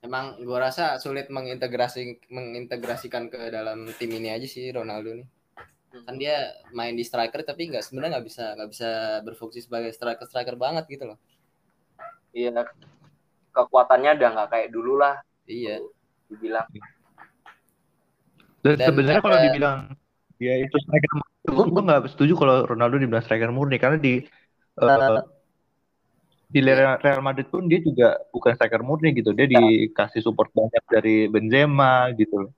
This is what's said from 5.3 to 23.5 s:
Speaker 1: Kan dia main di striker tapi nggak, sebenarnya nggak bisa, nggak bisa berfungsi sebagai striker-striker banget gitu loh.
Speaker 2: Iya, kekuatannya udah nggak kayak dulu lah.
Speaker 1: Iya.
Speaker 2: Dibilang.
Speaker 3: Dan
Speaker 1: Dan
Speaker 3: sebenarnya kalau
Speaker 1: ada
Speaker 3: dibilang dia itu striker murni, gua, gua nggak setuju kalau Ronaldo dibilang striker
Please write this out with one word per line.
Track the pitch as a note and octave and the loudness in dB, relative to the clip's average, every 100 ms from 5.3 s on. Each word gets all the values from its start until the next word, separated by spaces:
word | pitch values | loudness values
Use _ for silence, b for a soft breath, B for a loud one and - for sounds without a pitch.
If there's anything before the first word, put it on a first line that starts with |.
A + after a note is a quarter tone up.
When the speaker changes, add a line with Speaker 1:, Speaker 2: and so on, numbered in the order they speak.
| _ _ - - _ _ | _ _ -20 -20 _ _
Speaker 1:
Kan | B2 - C3 | -20 -18 -10
dia | C#3+ D3 C3 - _ | -6 -4 -6 -12 _
main | A#2+ A#2 A#2 | -10 -8 -6
di | A#2 | -6
striker | A#2+ A#2 - A#2 | -4 -4 -6 -12
tapi | C#3+ E3+ | -10 -8
nggak, | C3 G#2+ | -10 -10
sebenarnya | C3 D#3 C#3+ | -10 -8 -8
nggak | A#2+ | -10
bisa, | - A2+ G#2+ | -14 -12 -12
nggak | G#2+ | -16
bisa | - A#2 A2 A2 A2 | -10 -8 -6 -6 -8
berfungsi | G#2+ A2 A2+ A#2+ | -10 -16 -16 -18
sebagai | A#2+ A#2 A#2 | -12 -10 -10
striker-striker | A2+ A#2+ A#2 A#2+ B2+ B2 B2 | -8 -10 -10 -10 -10 -8 -6
banget | B2+ D#3+ D#3+ | -6 -6 -8
gitu | C#3 B2 | -14 -16
loh. | G#2+ _ _ _ _ _ _ _ _ - - _ | -18 _ _ _ _ _ _ _ _ -20 -20 _
Speaker 2:
Iya, | A#2 A#2+ A#2+ A#2+ _ _ _ _ _ _ _ _ | -8 -6 -6 -8 _ _ _ _ _ _ _ _
kekuatannya | - B2 C3 B2 B2+ C#3 D3+ | -2 2 4 6 4 4 4
udah | B2 | 4
nggak | A2+ G#2 | 2 -2
kayak | A#2 A2 | -2 -4
dulu | A#2 A#2 C#3 | -6 -2 2
lah. | C#3+ C#3 - _ _ | 2 0 -10 _ _
Speaker 1:
Iya. | A#2 A2+ G#2+ - _ _ _ _ | -12 -10 -10 -12 _ _ _ _
Speaker 2:
Dibilang. | G#2+ A2 A2+ A2+ G#2+ G#2 _ _ _ - _ - _ _ _ _ _ _ _ _ _ _ _ C#3 | -14 -8 -6 -6 -12 -20 _ _ _ -20 _ -20 _ _ _ _ _ _ _ _ _ _ _ 2
Speaker 3:
Dan | D3+ | 4
Speaker 1:
Dan | B2+ | 4
Speaker 3:
sebenarnya | C#3 C3+ F3+ | 4 4 2
kalau | G#3 D#3 | 4 6
Speaker 1:
ada | C3 | 6
Speaker 3:
dibilang | C#3 C#3+ C3+ D3 C#3 _ _ _ _ | 4 0 -2 -8 -18 _ _ _ _
dia | B2 B2+ | -2 -2
itu | C3+ D3 | 0 -2
striker | - D3+ D3+ | 0 0 0
murni, | D3 - _ - | -4 -6 _ -6
gua, | C3+ G3+ | 0 2
gua | F3 G3 | 2 4
nggak | D3 C3 | 2 2
setuju | - D3 D#3 | 0 2 4
kalau | C#3 C3 B2 | 4 4 2
Ronaldo | A#2 A#2+ C3+ | 0 2 2
dibilang | C3 A2+ | 0 -2
striker | A2+ A2+ A2+ | 0 -2 0